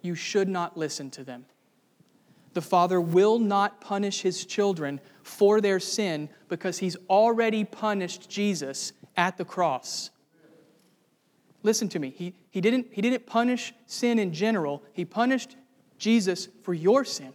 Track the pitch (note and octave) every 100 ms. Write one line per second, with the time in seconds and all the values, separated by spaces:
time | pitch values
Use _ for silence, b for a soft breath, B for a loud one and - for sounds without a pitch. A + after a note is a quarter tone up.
0 | F3+ E3 - G#3 F#3+ F#3 E3+ E3+ D#3 -
1 | C#3 C3+ C3+ B2 B2 _ _ _ _ _
2 | _ _ b b b F3 E3 F3+ F3+ F#3
3 | E3+ F3 G3+ A#3 G#3+ G3+ G3+ - - G3+
4 | G3+ G3 F#3+ F3+ - - G3+ F3 D3 C#3
5 | b b - - G3+ G#3+ G#3 F#3+ F#3 -
6 | G#3 D3+ D3+ b b E3 F#3+ F3+ F#3+ E3+
7 | - F#3+ A3+ A3+ A3+ A3 G#3 - G#3+ G3+
8 | F3+ - - - G#3 F3+ C#3 C#3 - -
9 | - - F3 - E3+ - E3+ B2+ - -
10 | - _ _ _ _ - _ _ _ _
11 | _ _ _ _ _ _ G#3+ A3 G#3 F3
12 | C3+ - F3 - _ G3 F#3+ B3+ B3 -
13 | A3+ B3 - A#3 A#3+ B3 - - _ -
14 | A#3+ A#3 F#3+ D#3 G#3+ A3 D3+ C#3+ - -
15 | E3+ G#3 A#3+ C4 - - _ _ _ _
16 | G#3 A3+ F#3+ F3 - - - E3+ F3 C4
17 | C4+ - C3